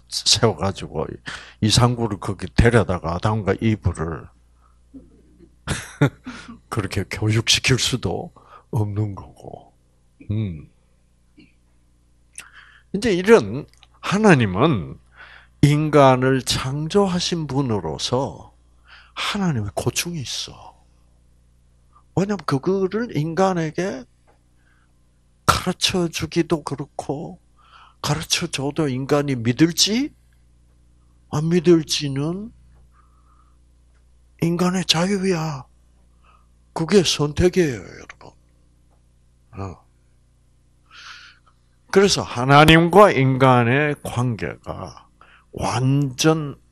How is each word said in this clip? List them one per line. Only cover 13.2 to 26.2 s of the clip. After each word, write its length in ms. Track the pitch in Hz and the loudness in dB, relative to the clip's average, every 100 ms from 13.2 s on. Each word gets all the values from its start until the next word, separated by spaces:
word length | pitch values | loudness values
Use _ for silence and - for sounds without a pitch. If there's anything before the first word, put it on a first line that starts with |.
| 185 226 104 120 - _ _ _ | 6 6 6 -4 -12 _ _ _
하나님은 1000 | - 190 214 151 110 92 151 123 69 - _ - - - - _ | -4 2 6 6 4 2 2 0 -4 -12 _ -20 -20 -20 -20 _
인간을 800 | 143 147 156 147 135 131 127 131 | 2 2 2 6 6 6 2 0
창조하신 1040 | 117 - 135 143 156 202 196 180 - 175 151 | -2 -4 -4 -6 -2 0 2 0 -4 -4 -4
분으로서 1040 | 135 135 104 82 69 - 127 135 127 - _ _ _ _ - - - | -2 -2 -2 -4 -6 -4 -2 -4 -8 -18 _ _ _ _ -20 -20 -10
하나님의 560 | - 208 190 131 101 | -6 -4 -2 -2 -4
고충이 460 | - - - 175 170 | -6 -4 -4 -6 -8
있어. 540 | 117 - - - - - _ _ _ _ _ _ _ _ _ _ _ _ _ - | -10 -10 -12 -16 -20 -20 _ _ _ _ _ _ _ _ _ _ _ _ _ -4
왜냐면 220 | 202 202 - | -2 -4 -4
그거를 680 | 139 - 196 190 202 240 - | -2 0 0 -2 -4 -6 -4
인간에게 880 | 156 160 190 180 160 151 185 254 247 _ _ _ _ _ _ _ _ _ _ _ _ _ - | -4 0 0 0 -4 -4 -6 -8 -14 _ _ _ _ _ _ _ _ _ _ _ _ _ -2
가르쳐 600 | - - 180 - 190 170 | -2 -2 -4 -2 -2 -2
주기도 540 | - | -4